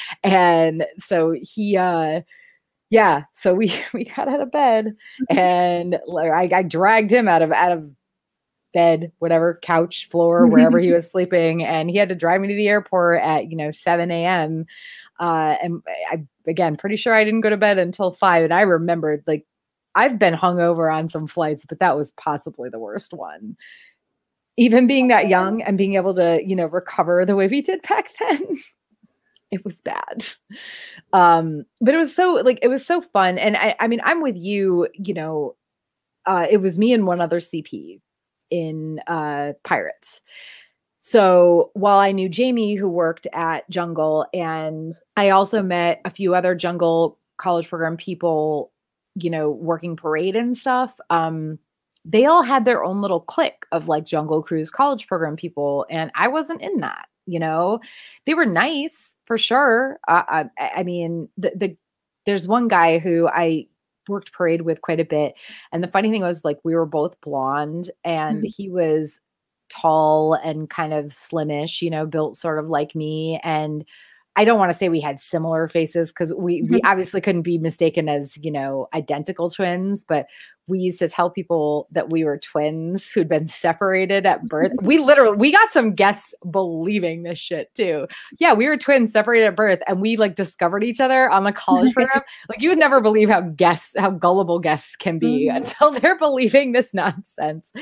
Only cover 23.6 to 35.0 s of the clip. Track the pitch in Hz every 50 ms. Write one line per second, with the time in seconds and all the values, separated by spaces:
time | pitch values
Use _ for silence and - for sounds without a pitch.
23.6 | - - - - _ _ _ _ _ _ _ _ _ _ _ _ _ _ - -
24.6 | 240 247 226 254 254 226 277 262 254 254 233 208 - 196 185 185 185 190 214 226
25.6 | - 202 196 185 196 196 196 190 180 196 185 185 170 170 170 160 - 190 190 180
26.6 | 170 156 165 180 180 - - - 165 165 175 180 185 190 202 196 190 196 262 285
27.6 | 285 - 381 359 - - 415 - - - _ - - - 311 285 381 403 330 262
28.6 | - - _ _ _ _ _ _ _ _ _ _ _ _ _ _ _ - 202 185
29.6 | - 202 170 - - - - - - - - 233 - - - _ _ - 208 -
30.6 | - - - - - - - - - _ - 185 175 170 170 165 165 160 156 147
31.6 | - _ _ - 233 240 294 330 330 269 - - 370 370 330 254 - 254 247 247
32.6 | - 247 262 269 - - 349 349 349 - - 202 185 180 180 - - 214 208 -
33.6 | 185 214 - - 220 226 233 226 - - 330 339 311 262 196 175 165 196 208 202
34.6 | 196 190 180 175 170 - _ -